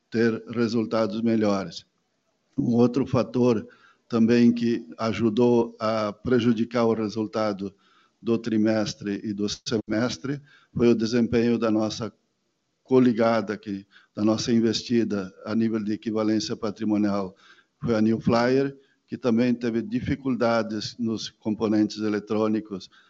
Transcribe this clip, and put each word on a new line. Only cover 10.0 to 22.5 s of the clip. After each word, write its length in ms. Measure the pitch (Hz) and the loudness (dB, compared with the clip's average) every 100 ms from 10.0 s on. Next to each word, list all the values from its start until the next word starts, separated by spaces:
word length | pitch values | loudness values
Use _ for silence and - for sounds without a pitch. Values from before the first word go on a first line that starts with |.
| 120 - 127 143 - _ _ | -2 -4 -8 -10 -12 _ _
foi 140 | - 120 | 0 2
o 60 | |
desempenho 640 | 113 113 120 117 120 117 117 | 4 2 0 0 2 2 0
da 120 | 113 | 0
nossa 420 | 107 110 - 110 - _ _ _ _ _ _ | 0 -2 -4 -10 -12 _ _ _ _ _ _
coligada, 760 | - 127 127 110 113 113 101 101 | 2 4 4 4 2 2 -2 -6
que, 300 | 107 98 98 - _ | -8 -10 -12 -20 _
da 100 | - | -2
nossa 280 | 104 110 - | 0 0 2
investida 800 | 117 113 110 - 120 107 101 92 - | 2 2 0 0 0 2 -2 -6 -10
a 100 | 107 | -6
nível 280 | 110 113 110 | -2 0 -2
de 100 | 104 | -4
equivalência 640 | 107 117 107 107 110 107 113 | -4 -4 -2 0 0 -2 -6
patrimonial, 800 | 110 98 107 107 104 101 95 - - - _ _ | -8 -4 -2 0 0 0 -4 -10 -20 -20 _ _
foi 140 | - | -2
a 60 | 110 | 0
New 200 | 110 113 | 2 0
Flyer, 560 | - 117 120 135 139 139 _ _ _ | 2 2 4 2 0 -6 _ _ _
que 100 | 113 | -6
também 380 | 127 113 123 | 0 2 2
teve 260 | 117 117 113 | 0 -2 -2
dificuldades 1160 | 107 120 107 139 135 120 117 117 104 107 101 - | -4 -4 -4 -4 -4 0 2 2 -2 -6 -8 -6
nos 320 | 117 107 - | -4 -4 -8
componentes 680 | - 113 101 113 107 104 107 | -8 -6 -2 0 2 2 0
eletrônicos 920 | 107 104 101 107 110 | -4 -4 -2 0 0